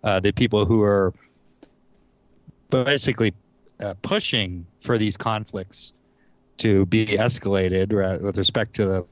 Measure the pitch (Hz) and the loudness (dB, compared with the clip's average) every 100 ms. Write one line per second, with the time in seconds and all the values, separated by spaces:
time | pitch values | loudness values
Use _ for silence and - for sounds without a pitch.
0 | 107 95 98 - 120 107 98 113 104 101 | 0 2 0 0 0 2 2 2 4 4
1 | 92 - _ _ _ _ - _ _ _ | 2 -2 _ _ _ _ -20 _ _ _
2 | _ _ _ _ - _ _ 131 127 143 | _ _ _ _ -20 _ _ 0 2 0
3 | - 127 110 - _ _ _ _ 104 95 | 0 0 0 -2 _ _ _ _ -10 -8
4 | - 208 - 123 95 87 85 _ - 117 | -2 -2 -2 -4 -4 -8 -14 _ -2 0
5 | 107 98 117 107 110 98 95 - - _ | 0 -2 -4 -4 -6 -10 -12 -14 -18 _
6 | _ _ _ _ _ - 113 98 95 110 | _ _ _ _ _ -2 2 4 4 2
7 | 110 101 117 120 101 98 92 92 95 104 | 2 0 0 -2 -2 0 2 0 0 0
8 | 95 90 98 95 95 - 110 - 101 95 | 0 -2 -4 -2 -2 0 -4 -2 0 0
9 | - | -4